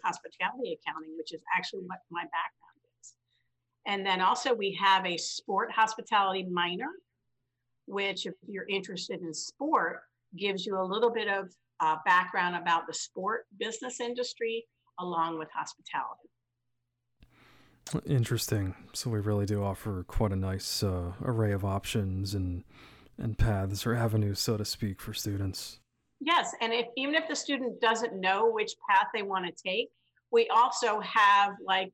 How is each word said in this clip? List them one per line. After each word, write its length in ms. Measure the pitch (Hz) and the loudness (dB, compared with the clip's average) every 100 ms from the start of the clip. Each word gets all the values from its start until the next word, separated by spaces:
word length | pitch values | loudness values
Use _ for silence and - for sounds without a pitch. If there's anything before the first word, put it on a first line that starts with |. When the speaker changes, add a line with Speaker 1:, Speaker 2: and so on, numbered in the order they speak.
Speaker 1:
hospitality 720 | 180 - - - 180 254 202 156 | -4 -6 -10 -6 -6 -4 -6 -6
accounting, 400 | 156 156 156 160 | -8 -10 -10 -12
which 160 | 156 | -10
is 80 | 170 - 185 | -12 -4 -4
actually 260 | - 196 180 | -2 -8 -10
what 140 | 185 - | -12 -10
my 120 | 170 | -10
background 580 | 170 170 - - _ _ _ _ | -6 -6 -6 -10 _ _ _ _
is. 140 | - _ _ _ _ _ _ _ 214 | -20 _ _ _ _ _ _ _ -6
And 180 | 196 | -2
then 160 | 196 185 | 0 2
also 320 | 190 - 269 | 2 2 0
we 240 | 220 196 - | 0 0 2
have 240 | 196 190 185 | 4 6 4
a 100 | 165 | -4
sport 540 | - - - 190 180 | -6 -8 -2 -2 0
hospitality 720 | 226 269 - - 208 190 190 | 2 2 0 2 4 4 0
minor, 480 | 185 175 175 185 285 370 _ _ _ _ _ _ _ _ - | -2 0 0 -2 -8 -10 _ _ _ _ _ _ _ _ -6
which 400 | 196 196 185 - | -2 -2 -2 -8
if 80 | - - | -10 -10
you're 180 | 190 202 | -10 -4
interested 540 | 196 180 180 - 180 | -4 -4 -8 -8 -8
in 120 | 165 | -6
sport, 680 | 156 - - 294 247 160 - - _ _ 175 | -8 -10 -6 2 2 2 -4 -12 _ _ -4
gives 300 | 202 190 208 | -2 -2 -2
you 100 | 190 | -2
a 60 | |
little 280 | 185 214 233 | -2 2 2
bit 180 | 220 208 | 2 0
of, 260 | 196 185 - _ - | -2 -4 -14 _ 0
uh, 180 | 160 156 | 0 2
background 520 | 196 180 180 190 180 175 | 4 4 4 0 0 0
about 320 | 175 170 165 | 2 0 0
the 60 | |
sport 520 | - - 185 196 233 - 190 | -8 -8 -4 -4 -4 -6 -8
business 420 | 214 226 254 - | -6 -6 -8 -6
industry 640 | 240 247 247 - 226 233 - _ _ - | -6 -4 -6 -4 -4 -4 -8 _ _ -8
along 400 | 180 165 165 160 | -4 0 0 -2
with 100 | 156 | -6
hospitality. 760 | - - - - 143 120 - - _ _ _ _ _ _ _ _ _ _ _ - - _ _ - 151 - | -8 -8 -12 -6 -6 -4 -10 -20 _ _ _ _ _ _ _ _ _ _ _ -20 -20 _ _ -6 -6 0
Speaker 2:
Interesting. 680 | 135 117 117 - 110 92 - - | 0 2 -2 0 -2 -2 -6 -12
So 160 | - 123 | -8 -4
we 100 | 107 | -2
really 260 | 104 104 101 | 0 0 0
do 160 | 101 | 0
offer 400 | 101 95 110 92 - | -2 -2 -6 -6 -4
quite 240 | - 104 | 0 2
a 40 | 95 | 2
nice, 460 | 95 95 - - | -2 -2 -4 -2
uh, 300 | 101 90 87 92 | 0 0 -4 -4
array 300 | 131 113 104 | -2 2 2
of 120 | 98 | 2
options 680 | 98 98 - 113 98 95 98 | 0 -2 -2 -2 0 -2 -2
and, 300 | 101 90 90 - - - - - - | -2 -2 -4 -10 -20 -20 -20 -20 -6
and 200 | 117 104 | -4 2
paths 480 | 113 98 95 98 120 | 4 4 0 -2 0
or 80 | |
avenues, 460 | 117 113 107 101 92 | 0 2 2 2 0
so 160 | - 107 | 0 0
to 80 | |
speak, 360 | 101 - 104 95 | -2 -4 -4 -6
for 140 | - | -10
students. 640 | - 107 98 98 - - - _ _ _ _ | -6 -4 -2 -4 -4 -10 -14 _ _ _ _
Speaker 1:
Yes, 340 | 302 339 - - | 2 2 2 -2
and 100 | 226 | 0
if, 140 | 240 233 262 | 0 -2 -4
even 180 | 277 | 0
if 140 | 320 320 | 0 0
the 80 | 285 | -4
student 440 | - 269 240 - | -2 -2 -2 2
doesn't 360 | 226 226 233 196 | 2 4 0 0
know 300 | 185 196 226 | 2 4 4
which 220 | 214 214 - - | 4 -2 -4 4
path 200 | 196 208 | 6 6
they 100 | 220 | 0
want 220 | 196 185 | -2 -2
to 80 | 185 - | -2 -6
take, 280 | 185 190 - _ _ _ _ | -4 -2 -4 _ _ _ _
we 180 | 233 226 | 4 6
also 520 | 220 247 - 233 214 | 6 6 4 0 0
have, 520 | 180 220 202 202 202 196 | 2 6 8 8 6 2
like, 300 | 190 190 190 | 0 0 0